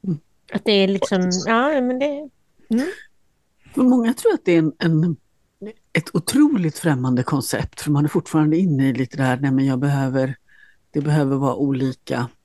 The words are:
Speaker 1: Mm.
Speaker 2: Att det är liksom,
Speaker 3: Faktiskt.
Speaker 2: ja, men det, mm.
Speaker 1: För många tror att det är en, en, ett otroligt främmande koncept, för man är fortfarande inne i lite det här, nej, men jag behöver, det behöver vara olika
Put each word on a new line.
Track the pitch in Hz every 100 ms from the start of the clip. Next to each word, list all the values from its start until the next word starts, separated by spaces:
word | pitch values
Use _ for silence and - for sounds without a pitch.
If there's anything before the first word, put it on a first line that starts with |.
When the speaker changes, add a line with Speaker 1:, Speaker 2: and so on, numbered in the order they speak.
Speaker 1:
Mm. | 190 147 _ _ _
Speaker 2:
Att | 202
det | -
är | 202 190
liksom, | 196 - 190
Speaker 3:
Faktiskt. | 180 180 196
Speaker 2:
ja, | 226 277 285
men | 247 254
det, | 285 285 294 _ _ _ _
mm. | 226 311 415 - _ _ _ _ _ _
Speaker 1:
För | -
många | 254 254 226
tror | 262 466
att | 392
det | -
är | 175
en, | 156 -
en, | 165 156 170 147 _ _ _ _ 208 - _
ett | 170 -
otroligt | 185 - 254 302 254 165 -
främmande | 170 135 127 123
koncept, | 120 139 - 113 - -
för | 151
man | 143
är | 147
fortfarande | 180 - 160 151 160
inne | 190 139 135
i |
lite | 123 127 -
det |
här, | 131 123
nej, | 139
men | 131 135
jag | 131
behöver, | 143 139 135 131 131 135 _ _ - _ _
det | 151
behöver | 147 151 135 135
vara | 139
olika | 110 139 131 131 127 - 127 123 _